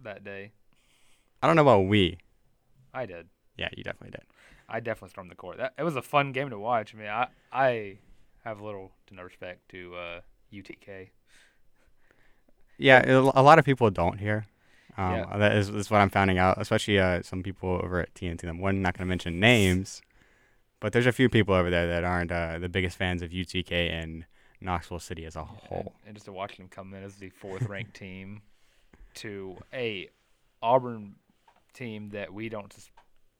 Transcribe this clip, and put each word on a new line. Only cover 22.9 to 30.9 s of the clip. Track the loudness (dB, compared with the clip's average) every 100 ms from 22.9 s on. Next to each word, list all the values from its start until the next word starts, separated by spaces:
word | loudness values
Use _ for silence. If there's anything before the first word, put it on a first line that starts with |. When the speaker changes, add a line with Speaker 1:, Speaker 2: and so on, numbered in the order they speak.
| -2
Speaker 2:
fans | -4 -4
of | -6
U | -8
T | -6 -6
K | -4 -2 -2
and | -4 -8 -12 -16 _ _ -12
Knoxville | -6 -6 -6 -12
City | -12 -14 -12
as | -14
a |
Speaker 1:
Yeah, | -14 -16 -12
Speaker 2:
whole. | -10
Speaker 1:
and, | -10 _ -20
and | -20
just |
to | -16
watch | -12 -12 -14
them | -20
come | -18 -18
in | -16
as | -16 -16
the | -20
fourth | -18 -12 -8 -8
ranked | -10 -14
<laughs> |
team | -16 -16 -16 -16 -18 _ _ _ _ _ -20 -20
to | -16 -14 -12 -14 -16 -14
a | -8 -6 -6 -12 _ _ _ _ -6
Auburn | 0 0 0